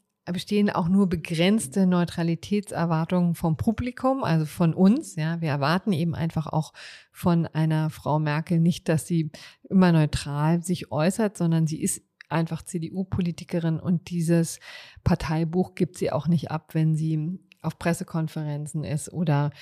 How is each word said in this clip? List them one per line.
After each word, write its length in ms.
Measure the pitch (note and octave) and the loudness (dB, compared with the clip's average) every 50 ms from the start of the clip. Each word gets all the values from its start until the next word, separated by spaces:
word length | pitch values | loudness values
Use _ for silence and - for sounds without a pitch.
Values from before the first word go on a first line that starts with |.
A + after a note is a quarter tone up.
| _ _ _ _ _ - | _ _ _ _ _ -8
bestehen 380 | F3 F#3 - - G#3 G#3 G#3 G3+ | -8 -6 -4 -2 0 2 2 2
auch 180 | - - F3+ E3 | 2 0 0 2
nur 220 | F#3+ G3 G3+ F#3 | 4 4 4 4
begrenzte 760 | F3+ E3 D3+ - E3 D#3 E3+ F#3 G#3 A3 A3 - - G3+ F#3+ F#3 | 2 -2 -4 -2 0 2 4 4 4 2 0 0 0 2 4 4
Neutralitätserwartungen 1500 | F3+ F3 F3 E3 - - E3+ E3+ E3 D#3+ - - G3+ G#3 G3 - - D3 E3+ E3+ E3 D#3+ E3 - F#3 F3+ F3 F3 E3 | 4 4 2 0 0 -2 0 0 0 -2 -2 -2 -2 -2 -2 -2 -4 -2 0 0 0 0 0 0 2 2 2 2 0
vom 240 | - - E3 D#3+ - | 0 0 0 0 0
Publikum, 640 | - - G#3+ - B3 B3 B3 - - C4 C4+ C4+ B3+ | 0 0 -2 -2 -2 -6 -6 -2 0 0 0 0 0
also 220 | - E3 D#3+ D#3 | 0 0 0 0
von 300 | D3+ - - F3+ E3 D#3 | -2 -2 0 2 2 4
uns. 400 | F3 F#3 F#3+ A3 D4 D#4+ - - | 4 6 6 6 4 0 -4 -6
Ja, 260 | D#3+ D3+ D#3+ E3 E3+ | -4 -4 -4 -2 -2
wir 80 | E3 D#3+ | -2 -2
erwarten 440 | C3+ D3 C#3 C#3+ E3 F#3+ - A#3 G3 | -2 0 2 2 2 2 0 0 0
eben 200 | C#3+ E3+ E3+ D3+ | 0 0 -2 -2
einfach 320 | - D#3+ E3 - D#3+ D#3 | -2 -4 -4 -2 -4 -4
auch 280 | - - D#3 D#3 - - - - - - - - _ | -2 -2 -4 -4 -4 -8 -20 -20 -20 -20 -20 -20 _
von 360 | _ - - F#3 E3+ E3+ E3 - | _ -4 0 2 2 2 2 0
einer 420 | - D3+ D#3+ D#3+ D#3+ D#3 D#3 D#3 | -2 0 0 2 2 0 0 -2
Frau 300 | - - - C3 C#3+ D#3 | -4 -6 -4 -2 0 0
Merkel 400 | D#3 D3+ D3 D3+ E3 - F3 E3 | 0 0 0 -2 0 0 2 2
nicht, 280 | E3 E3+ - - - - | 4 2 2 0 0 0
dass 200 | D#3+ D3+ - - | 0 0 0 0
sie 240 | F3 E3 D#3+ D3+ - - - - - _ - - | -2 -2 -2 -2 -6 -14 -20 -20 -20 _ -6 0
immer 240 | - F#3+ F#3 F3+ | 4 6 6 6
neutral 680 | E3+ D#3+ D#3 D3+ - - - D3 C#3+ C#3+ D3 D#3 E3+ F3 | 6 6 4 4 0 -2 -4 -4 -2 0 2 2 2 2
sich 300 | E3 - F3+ A#2 - - | 0 -2 -4 -4 -6 -6
äußert, 460 | - D3 D3+ F3+ G3 - A3+ G3+ G#3 - | -2 0 0 0 2 0 0 -2 -2 0
sondern 280 | F3 E3+ E3 E3 D#3+ | 0 2 2 2 2
sie 160 | D3+ D#3 - | 0 0 -2
ist 220 | - G3 - - - _ _ _ - - | -4 -4 -4 -6 -10 _ _ _ -10 -4
einfach 360 | D3+ D#3+ E3 E3 E3+ D#3 - | -2 -2 -2 -2 -4 -8 -8
C-D-U-Politikerin 1160 | - - F3 D#3+ D#3+ - F#3 G3 - - - F#3 E3+ E3 - - - - F3 E3 E3 D#3+ D#3 | -8 -8 -8 -8 -6 -6 -6 -6 -4 -2 -2 -2 -2 -4 -6 -8 -6 -4 -2 0 0 -2 -2
und 300 | - - F#3+ D#3+ - - | 0 0 0 0 0 -4
dieses 500 | F3 F3 E3 D#3+ E3+ E3+ E3 D#3+ - - - - - - - - - - - | -4 -2 0 2 2 2 2 0 -4 -10 -16 -18 -18 -18 -20 -20 -12 -4 0
Parteibuch 720 | - F3+ - - C#3+ D#3+ D#3+ E3 D#3+ D#3+ F3+ F3+ - - | 0 0 2 0 -2 -2 -2 -2 0 0 0 -2 -2 -2
gibt 200 | - F#3 D#3+ - | -4 -4 -4 -4
sie 160 | - D3+ D3+ | -4 -4 -2
auch 160 | - D3+ C#3+ D3+ | -2 -2 0 0
nicht 220 | E3+ D#3+ - - | 0 0 0 -2
ab, 240 | - D#3 - - - | -6 -8 -8 -4 -2
wenn 220 | E3 D#3+ D#3+ D#3 | 0 2 2 2
sie 440 | D3+ D#3+ D#3+ D#3 D#3 D3+ E3 F#3 F#3 _ _ _ _ | 0 0 -2 -2 -2 -4 -4 -8 -10 _ _ _ _
auf 160 | - D#3+ D#3+ - | -8 -8 -6 -4
Pressekonferenzen 1080 | - F3 E3 - - - - E3 D#3+ D#3 - E3 D#3 D3+ D3 D3 D3+ D3+ - D#3 D3 | -2 -2 -2 -2 -4 -6 -4 -4 -4 -4 -4 -6 -6 -6 -6 -6 -8 -8 -8 -6 -6
ist 300 | F2+ C#3 D3+ - - - | -4 -6 -6 -6 -8 -6
oder 380 | D3+ F3 D#3 D3 C#3+ C#3+ D3 - - | -4 0 2 2 2 0 0 -4 -8